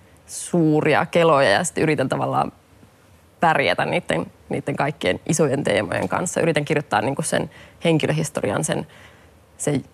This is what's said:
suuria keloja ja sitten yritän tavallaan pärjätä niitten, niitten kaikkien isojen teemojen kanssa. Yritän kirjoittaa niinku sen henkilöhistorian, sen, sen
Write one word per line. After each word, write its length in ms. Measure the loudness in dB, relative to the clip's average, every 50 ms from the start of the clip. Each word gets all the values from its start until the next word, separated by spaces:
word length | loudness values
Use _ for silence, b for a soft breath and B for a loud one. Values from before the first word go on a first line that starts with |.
| b b b b _
suuria 800 | -16 -14 -14 -6 -2 2 2 4 4 4 2 2 2 2 2 0
keloja 440 | 0 2 2 4 6 6 4 4 4
ja 140 | 4 2 0
sitten 200 | -2 -2 0 0
yritän 260 | 0 2 0 -2 -2
tavallaan 420 | -2 -2 -2 -2 -2 -2 -2 -4 -6 _ _ _ _ -20 -20 -20 _ _ _ _ -20 _ _ _ _ _
pärjätä 460 | 0 2 2 2 2 2 0 0 0
niitten, 400 | -2 -2 -2 -2 -2 -2 -4 -4 -6 -12 _ _ -8
niitten 260 | -6 -6 -4 -4 -4
kaikkien 440 | -2 -2 -4 -4 -2 -2 -2 -2 -2 -2 -2
isojen 340 | 0 2 2 2 0 0 0
teemojen 460 | 0 0 0 -2 -2 -4 -4 -4 -2
kanssa. 320 | -2 -4 -4 -2 -2 0
Yritän 240 | 0 0 0 0 -2
kirjoittaa 360 | -2 -2 -2 -2 -2 -2 -2
niinku 200 | 0 -2 -2 -4
sen 280 | -4 -2 -2 -4 -4 B B B B B B B 0
henkilöhistorian, 800 | 2 2 2 2 0 -2 -2 -4 -4 -6 -4 -4 -2 -2 -2 -2
sen, 240 | -2 -4 -4 -6 B B B B B B B B B B _ _ _ _
sen 260 | -6 -4 -2 -2 -2 -4 -8